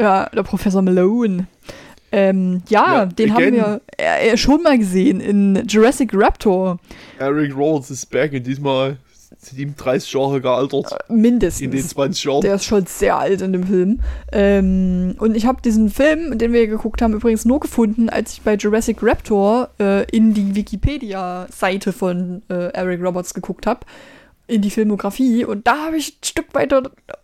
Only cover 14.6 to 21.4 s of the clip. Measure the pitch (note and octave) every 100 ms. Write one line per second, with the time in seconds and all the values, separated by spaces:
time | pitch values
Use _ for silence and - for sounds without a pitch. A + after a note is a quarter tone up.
14.6 | F#3+ F#3+ F#3 F3+ F#3 - A3 A3 A3+ C4+
15.6 | A#3+ G#3+ G#3+ G3+ C#4+ D#4 E4 A3+ A#3 A#3
16.6 | A3+ G#3+ A3+ - A#3 G#3+ A#3 A3 A3+ C4+
17.6 | D4+ - A3+ A3 A3+ - A3 - - G#3
18.6 | G#3 G#3+ A#3 G#3+ G#3 - - G#3 G3+ A#3
19.6 | B3+ - G3+ G3 - A3+ A3 G#3 G3 G3
20.6 | G3+ G3 - C#4+ A#3 F#3+ F3+ F3+